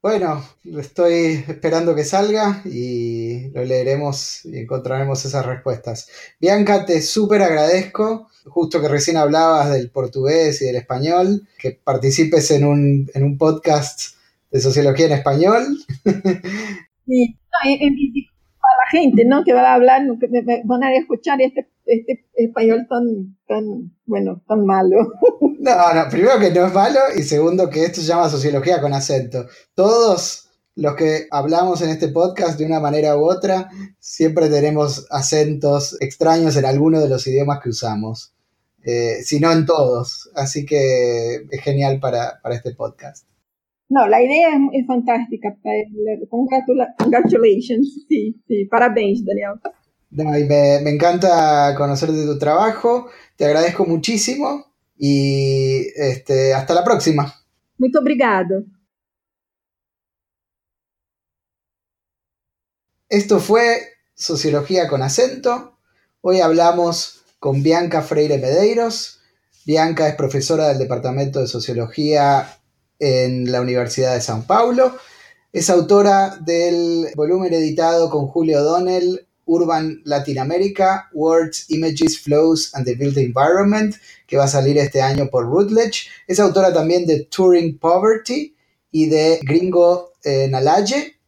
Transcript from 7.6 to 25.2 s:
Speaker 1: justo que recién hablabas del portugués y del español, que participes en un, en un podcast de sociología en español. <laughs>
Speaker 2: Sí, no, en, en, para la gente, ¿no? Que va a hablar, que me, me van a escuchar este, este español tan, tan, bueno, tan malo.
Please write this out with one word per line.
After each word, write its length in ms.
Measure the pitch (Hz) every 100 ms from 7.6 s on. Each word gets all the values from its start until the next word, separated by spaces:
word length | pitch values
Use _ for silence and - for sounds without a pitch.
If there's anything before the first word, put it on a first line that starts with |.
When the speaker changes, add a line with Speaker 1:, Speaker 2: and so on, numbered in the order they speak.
| 151 185 - - 214 226 - _
Speaker 1:
justo 360 | - 175 160 170
que 60 | 147
recién 300 | 147 156 165
hablabas 560 | 143 156 165 156 147
del 180 | 139 120
portugués 720 | 139 123 139 135 160 156 139
y 40 | 131
del 100 | 123
español, 720 | - 127 151 175 190 202 - -
que 140 | 127
participes 800 | - - 131 135 135 156 160 -
en 140 | 143 143
un, 440 | 143 143 139 135
en 100 | 135
un 120 | 139 139
podcast 760 | 160 156 165 151 135 - - _ _ _ _
de 80 | 135
sociología 460 | 131 143 143 135 160
en 60 |
español. 520 | 139 143 143 180 226 - 285 - -
<laughs> 380 | 208 196 190 180 185 202 214 185 _ _ -
Speaker 2:
Sí, 300 | 254 240 - _
no, 180 | 349 277
en, 120 | 277
en, 120 | 294 285 277 254 - _ _ _ 262
para 100 | 254
la 160 | 254 320
gente, 240 | 285 214
¿no? 200 | 240 277
Que 80 | 349
va 180 | 247 254
a 40 |
hablar, 280 | 254 247 269 277 233
que 60 | 247
me, 160 | 240
me 200 | 240 240
van 180 | 220 247
a 140 | 269 262
escuchar 440 | - 226 339 277
este, 280 | 262 262 - _
este 420 | - 233 226 247 _
español 520 | - 233 226 226 226 240
tan, 480 | 240 240 208 190 _ _
tan, 460 | 214 214 202 175 _
bueno, 380 | - 202 190 175 _
tan 200 | 214 196
malo. 460 | 190 190 196 233 -